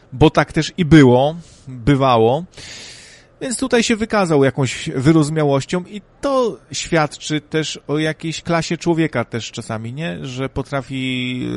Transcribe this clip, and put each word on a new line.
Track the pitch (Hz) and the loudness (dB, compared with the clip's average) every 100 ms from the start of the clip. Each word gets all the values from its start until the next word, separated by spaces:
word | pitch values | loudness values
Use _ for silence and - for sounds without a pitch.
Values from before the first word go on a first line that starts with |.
| _ | _
bo | 127 156 | 2 4
tak | 165 147 | 4 0
też | 165 151 - | -2 -4 -2
i | |
było, | 156 156 131 123 143 170 - - - | 6 8 10 6 4 -2 -12 -20 -18
bywało. | 127 113 139 135 117 113 143 180 - - - - - - - _ - | -6 0 2 4 4 4 2 -4 -16 -20 -18 -20 -20 -20 -20 _ -10
Więc | 262 226 | -8 -6
tutaj | 262 247 | 0 2
się | - 220 | 2 0
wykazał | 226 214 175 147 | -2 0 2 4
jakąś | 135 135 127 - 160 135 | 2 2 -2 -4 -6 0
wyrozumiałością | 127 160 147 156 147 139 - 180 180 | 4 4 4 0 0 0 -2 -6 -6
i | 208 - _ | -14 -16 _
to | 277 269 240 127 - | -4 -2 -2 -6 -12
świadczy | 143 - 165 151 - - 151 | -12 -2 0 0 -4 -6 -6
też | - 156 151 - - | -4 -4 -4 -8 -6
o | 151 | -4
jakiejś | 156 156 160 156 | -4 -4 -8 -8
klasie | - 170 - 165 | -4 -2 -2 -4
człowieka | 175 160 160 123 | -2 0 0 -2
też | 113 117 - | -4 -6 -10
czasami, | - - 110 113 | -12 -10 -10 -10
nie? | 131 165 175 | -10 -10 -10
Że | 143 127 135 | -10 -8 -8
potrafi | - 131 139 131 135 131 127 123 127 120 | -6 -6 -8 -6 -6 -4 -4 -6 -6 -6